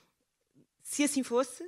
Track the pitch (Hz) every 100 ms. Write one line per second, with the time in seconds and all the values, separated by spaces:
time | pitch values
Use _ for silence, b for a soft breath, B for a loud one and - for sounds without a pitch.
0 | b _ _ _ _ _ _ _ - -
1 | 285 269 247 240 262 -